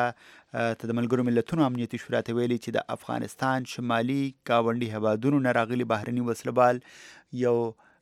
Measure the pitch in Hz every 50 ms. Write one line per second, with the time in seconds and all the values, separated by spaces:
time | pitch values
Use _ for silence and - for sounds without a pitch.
0 | 123 120 117 _ - - - - - _ - 120 117 117 113 - - 113 117 117
1 | 120 113 127 123 123 123 120 117 110 - 170 165 147 127 123 120 117 - - 117
2 | - - 123 117 - - 117 120 120 120 120 113 - 123 113 - - - 117 -
3 | - - 120 120 117 110 - - 131 131 131 131 127 - - - 127 120 117 117
4 | 117 123 139 139 139 135 127 _ - - 120 117 117 117 117 120 123 110 107 107
5 | 107 107 107 110 120 139 147 143 131 127 117 117 113 110 123 123 120 113 113 104
6 | 110 120 120 123 123 117 113 - - 131 117 127 123 123 123 123 - - - -
7 | - - - - _ - 131 123 123 120 120 117 117 113 110 _ _ _ _ _